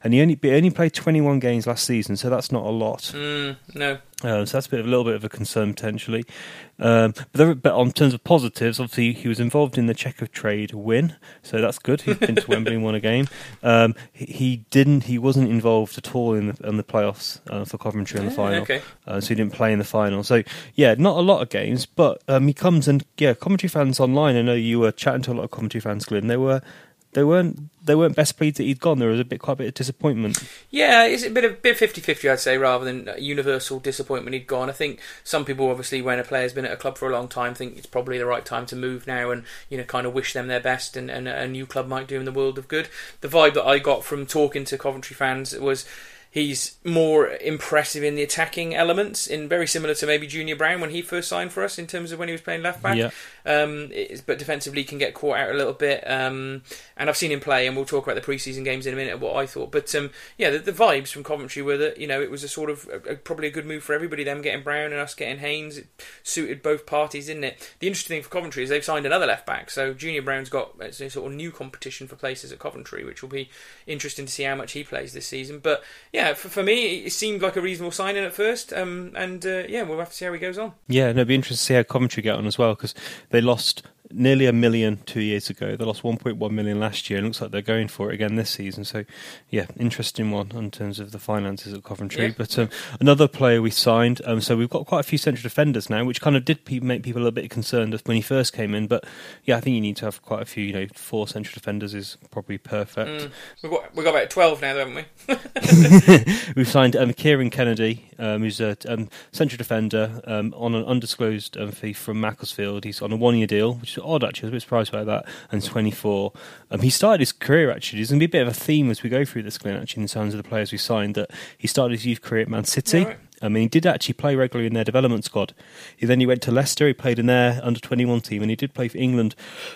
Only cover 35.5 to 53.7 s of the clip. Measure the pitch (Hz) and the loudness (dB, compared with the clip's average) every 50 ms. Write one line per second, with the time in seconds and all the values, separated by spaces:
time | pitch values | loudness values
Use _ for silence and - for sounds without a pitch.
35.5 | 135 131 135 131 127 127 127 - 139 131 123 131 123 123 123 - 139 131 127 123 | -2 0 0 0 0 -2 -4 -4 -4 -4 -2 0 -2 -2 -2 -2 -2 -2 -2 -2
36.5 | 127 135 127 120 - - - 135 131 - 135 131 127 120 123 123 - 127 123 123 | -4 -4 -6 -6 -6 -6 -6 -8 -6 -4 -4 -2 -2 -2 -4 -6 -6 -6 -6 -6
37.5 | 123 - 127 123 117 107 - - - 127 123 127 127 127 120 123 120 117 - - | -6 -8 -10 -12 -12 -16 -18 -8 -6 -6 -4 -4 -4 -4 -2 -2 -2 -2 -4 -6
38.5 | 120 120 123 123 127 127 127 127 127 123 - 135 127 123 123 123 123 120 120 - | -8 -8 -8 -8 -8 -8 -6 -6 -6 -8 -8 -6 -4 -4 -2 -2 -4 -6 -8 -12
39.5 | - - - - 139 127 123 - - 127 123 123 123 131 127 - - 131 123 127 | -18 -18 -14 -10 -10 -10 -8 -6 -4 -4 -4 -2 -2 -4 -4 -4 -4 -6 -4 -4
40.5 | 127 120 - 131 127 127 - - - 131 127 131 127 127 127 127 127 135 131 127 | -4 -2 0 -2 -2 -2 -4 -8 -10 -10 -10 -8 -8 -8 -8 -6 -6 -6 -6 -6
41.5 | 131 131 135 127 - 135 127 127 131 131 135 135 139 135 131 131 131 139 135 135 | -6 -8 -10 -6 -6 -6 -4 -4 -6 -6 -6 -6 -8 -6 -6 -4 -2 -2 -2 -2
42.5 | 131 135 131 - 156 156 160 - - - - - - - - 143 147 165 156 151 | -2 -6 -8 -4 -4 -4 -4 -4 -8 -16 -16 -16 -14 -12 -8 0 4 6 6 6
43.5 | 143 147 92 127 139 143 139 143 135 113 - - 151 139 139 131 - 156 147 139 | 6 4 4 4 4 4 4 2 0 0 0 -4 -6 -6 -6 -2 2 2 2 2
44.5 | - 143 135 - 139 135 - 139 135 131 127 - - - 139 131 131 131 135 131 | 0 -4 -6 -6 -6 -4 -4 -4 -6 -6 -10 -14 -6 -2 0 0 0 -2 -4 -6
45.5 | - - 135 139 135 131 - - - - - - - - - _ - 151 151 143 | -6 -2 0 0 0 0 -4 -8 -16 -20 -20 -20 -20 -20 -20 _ -2 -2 -2 0
46.5 | 135 123 - - - - - 175 165 165 160 156 156 151 135 - - - - 147 | -2 -4 -6 -8 -10 -8 -6 0 2 4 4 6 6 6 6 4 2 -2 -4 -4
47.5 | 156 147 - - 160 151 147 - - 151 147 147 147 147 143 143 - 165 165 160 | -4 -4 -4 0 2 2 2 0 -2 -4 -2 -2 -2 -2 -2 -2 -2 -2 -2 -2
48.5 | - 175 165 165 160 165 170 170 170 190 208 208 208 - - - - 156 151 147 | -2 -4 -6 -2 0 2 2 2 2 2 0 -2 -4 -6 -6 -4 -6 -6 -4 -2
49.5 | 165 175 165 151 - 170 160 151 151 - 156 151 151 151 151 143 143 160 156 156 | -2 0 0 0 -2 -2 -2 -2 -2 -2 0 0 0 0 0 -4 -8 -8 -6 -6
50.5 | 156 147 160 160 180 180 165 151 156 175 170 - 180 175 170 - 180 175 180 180 | -2 0 0 0 0 -2 -4 -6 -6 -8 -6 -6 -6 -6 -4 -4 -4 -4 -4 -4
51.5 | - 190 196 202 - - 170 165 - 180 170 165 165 165 175 170 165 165 - 180 | -4 -4 -4 -4 -6 -8 -10 -10 -8 -8 -8 -8 -8 -8 -8 -8 -8 -8 -8 -8
52.5 | 165 165 165 175 175 - - 190 196 113 113 120 - - - - - - - - | -8 -6 -4 -6 -6 -4 -2 0 0 0 0 -2 -4 -10 -16 -20 -20 -8 -2 2
53.5 | 151 147 151 151 | 2 2 2 0